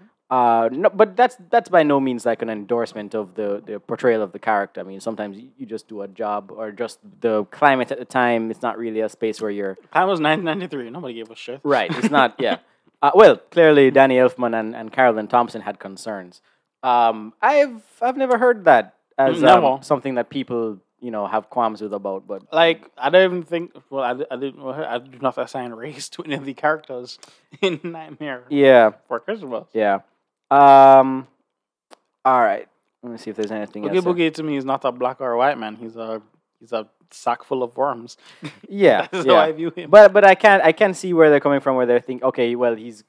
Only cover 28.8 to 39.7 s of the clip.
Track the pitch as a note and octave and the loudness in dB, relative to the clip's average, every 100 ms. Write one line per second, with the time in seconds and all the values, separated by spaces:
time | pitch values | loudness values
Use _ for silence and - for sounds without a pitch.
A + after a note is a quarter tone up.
28.8 | A2 - - A#2 - A3 C#3+ A2+ - A2 | 6 0 -10 -10 -8 -12 -10 -12 -10 -4
29.8 | G#2 G2 _ _ _ _ - C#3 C#3 C3+ | -2 -2 _ _ _ _ -2 4 8 10
30.8 | C3+ C3+ C3 C3 C3 _ _ _ _ _ | 10 8 4 -2 -12 _ _ _ _ _
31.8 | _ _ _ _ C3+ B2+ A2 G2 - _ | _ _ _ _ 0 2 0 -2 -10 _
32.8 | _ _ B2 A2+ A2 G#2 G#2 A2 G#2 G#2+ | _ _ -18 -16 -12 -8 -8 -8 -10 -10
33.8 | G#2 F#3 F3 F3 E3 D#3 D#3 C#3+ C3 C3+ | -6 -4 -2 -2 -2 -4 -8 -6 -6 -6
34.8 | C3 B2 B2 C3 C3 A#2 C3+ C3+ A2 A2 | -6 -4 -6 -6 -6 -2 -2 -2 -8 -14
35.8 | A2+ A2+ A2+ A2 _ _ _ _ A2 A2+ | -18 -14 -12 -12 _ _ _ _ -10 -10
36.8 | G#2+ _ _ - B2+ A#2+ - C3+ B2 B2+ | -10 _ _ -10 -6 -6 -6 -8 -6 -6
37.8 | C#3 A#2+ A#2+ - _ - D3 - - G3+ | -6 -6 -12 -20 _ -20 -20 -20 -12 0
38.8 | F#3+ - - F#3+ C3+ E3+ D#3 D#3 E3 | 4 4 0 -4 2 4 4 -2 -8